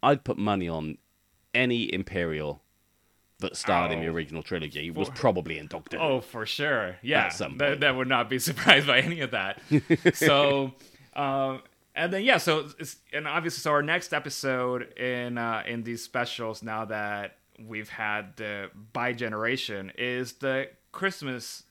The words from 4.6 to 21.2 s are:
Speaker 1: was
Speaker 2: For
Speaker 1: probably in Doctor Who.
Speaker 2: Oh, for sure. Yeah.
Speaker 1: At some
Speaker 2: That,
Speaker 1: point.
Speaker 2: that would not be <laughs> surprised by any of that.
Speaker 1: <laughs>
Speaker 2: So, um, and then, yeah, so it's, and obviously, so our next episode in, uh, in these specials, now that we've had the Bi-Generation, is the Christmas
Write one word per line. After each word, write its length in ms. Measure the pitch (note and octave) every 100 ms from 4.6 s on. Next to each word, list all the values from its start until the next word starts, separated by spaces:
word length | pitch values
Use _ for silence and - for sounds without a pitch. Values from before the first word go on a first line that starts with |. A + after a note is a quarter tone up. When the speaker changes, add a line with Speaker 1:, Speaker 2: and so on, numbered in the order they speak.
| D2+ D2 E2
Speaker 1:
was 160 | E2 G2
Speaker 2:
For 40 | C3
Speaker 1:
probably 420 | B2+ F#2 D#2+ D#2+
in 80 | D2+
Doctor 300 | E2+ - -
Who. 60 |
Speaker 2:
Oh, 180 | D#3+ C3
for 240 | - A#2 G#2+
sure. 520 | - D3 C3 F#2+ F#2
Yeah. 240 | A#2+ D3 G2+
Speaker 1:
At 80 |
some 240 | E2 G#2+ C3+
Speaker 2:
That, 100 | C#3+
Speaker 1:
point. 100 | C#3+
Speaker 2:
that 140 | C#3+ C3
would 120 | B2+
not 220 | B2+ A#2
be 80 | B2+
<laughs> 100 | D#3+
surprised 360 | C#3+ - C#3+ D3
by 120 | B2
any 220 | C3 E3+
of 100 | C3
that. 280 | A2 F#2+ G2 - D3+ -
Speaker 1:
<laughs> 260 | D#3+ F3+ -
Speaker 2:
So, 580 | D#3+ C#3+ C#3+ C#3 C3+ C3 - - - -
um, 460 | C#3 C3+ C3+ C3 - _ _ -
and 180 | E3+
then, 100 | F#3+
yeah, 140 | A#3 G#3+
so 320 | - D#3 D3 -
it's, 200 | D3+ - _
and 160 | D3 D3+
obviously, 340 | D#3 E3 -
so 100 | D#3+
our 100 | D3
next 320 | D3 F3 -
episode 800 | D3 D3 - C3+ C3 B2 B2 - -
in, 400 | B2+ B2 B2 A#2+
uh, 240 | A#2 A2 -
in 160 | A#2
these 200 | A2+ A#2
specials, 580 | - B2+ A#2+ - A2+ G#2+
now 240 | A2+ A2 G#2+
that 520 | G#2+ G#2 G#2 G2 _ _ _
we've 300 | A2 A2 G#2+
had 460 | - G#2+ G#2+ G2 -
the 320 | G#2+ G2+ G2 - G#2+
Bi-Generation, 1000 | A#2+ B2 A#2 A#2+ G#2+ A2+ B2+ - G2+ F#2+ -
is 360 | B2 B2 B2+
the 360 | - C#3 C3 C3 - _
Christmas 720 | - F#3+ F#3